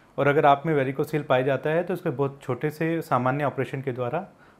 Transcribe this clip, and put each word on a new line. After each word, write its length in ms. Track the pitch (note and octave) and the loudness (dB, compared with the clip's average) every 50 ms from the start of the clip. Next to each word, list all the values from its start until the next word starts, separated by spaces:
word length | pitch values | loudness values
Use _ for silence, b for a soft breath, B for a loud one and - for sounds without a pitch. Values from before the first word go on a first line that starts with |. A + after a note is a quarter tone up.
| b b b b | b b b b
और 80 | C#3 | 2
अगर 200 | C#3+ C#3+ D3+ D3 | 2 4 6 6
आप 160 | C#3+ C#3 C#3 - | 6 6 4 4
में 180 | E3 D#3 C#3+ C3 | 2 0 2 2
varicocele 420 | C3 C3+ C#3+ D3+ - - D3+ C#3+ | 0 0 -2 -2 -2 -2 -2 0
पाया 160 | - C3+ B2+ C3 | 2 2 2 2
जाता 280 | C#3+ C3+ C3 - D3+ | 2 0 0 0 0
है 140 | D#3 E3+ F3+ | 0 0 -2
तो 100 | F3+ F#3 | -2 -4
उसके 160 | - - E3+ | -4 -4 -4
बहुत 280 | C3+ B2+ C#3 C#3 C#3 - - | -2 -2 -2 -2 -4 -6 -6
छोटे 280 | - B2 A#2+ - D3+ | -6 -4 -2 -2 -4
से 300 | D3+ - E3 D#3+ E3 E3 | -4 -2 -2 -2 -2 -2
सामान्य 440 | D3 - C#3+ B2 B2 B2+ C3+ C#3+ D3 | -2 0 0 2 2 2 0 0 0
ऑपरेशन 380 | C3 - C#3 B2+ - - C3+ C3 | -2 -2 -2 -4 -4 -6 -6 -6
के 100 | C3+ A#2+ | -6 -6
द्वारा 360 | B2 B2 A#2+ C#3+ E3+ G3 - - b b b b b | -4 -4 -4 -4 -4 -6 -8 -14 b b b b b